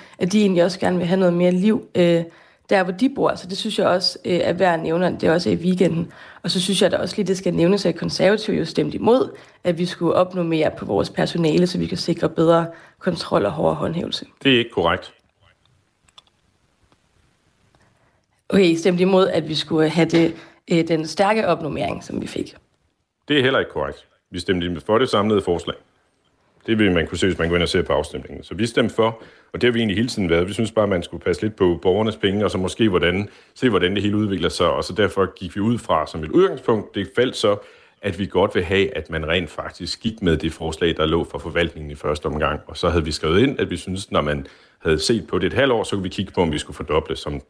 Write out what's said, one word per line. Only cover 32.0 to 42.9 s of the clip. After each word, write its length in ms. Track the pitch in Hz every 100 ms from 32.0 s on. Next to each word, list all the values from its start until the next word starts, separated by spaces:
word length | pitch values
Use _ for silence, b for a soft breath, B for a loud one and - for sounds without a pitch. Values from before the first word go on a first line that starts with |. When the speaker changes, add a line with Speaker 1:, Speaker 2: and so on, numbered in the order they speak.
| 110 107
Speaker 2:
penge, 280 | 98 101
og 60 | 98
så 80 | 98
måske 300 | 92 - 110
hvordan, 400 | 90 85 90 101 B B
se, 140 | - 127
hvordan 260 | 98 92
det 80 | 101
hele 140 | 101 104
udvikler 320 | 107 95 87
sig. 220 | - 87
Og 140 | 67
så 80 | 80
derfor 420 | 95 98 - 92
gik 200 | - 90 101
vi 40 |
ud 180 | 107 117
fra, 280 | - 82 73
som 180 | 82
et 60 | 76
udgangspunkt, 640 | 156 190 143 - 110 95
det 160 | 104 92 -
faldt 200 | 131 -
så, 200 | 107 104 B B B B
at 160 | - 90
vi 80 | 95
godt 280 | 92 104
vil 100 | 104
have, 320 | 85 98 95 -
at 140 | 80
man 180 | 80 78
rent 220 | 90 80
faktisk 500 | - - - 85 -
gik 220 | - -
med 140 | 90 80
det 160 | 80
forslag, 440 | - 80 82 85 -
der 100 | 80
lå 180 | 82
fra 140 | 80 82
forvaltningen 520 | 85 82 85 80 76
i 40 |
første 320 | 73 73 76 78
omgang. 340 | 73 71 76 -
Og 100 | 78
så 120 |
havde 160 | 87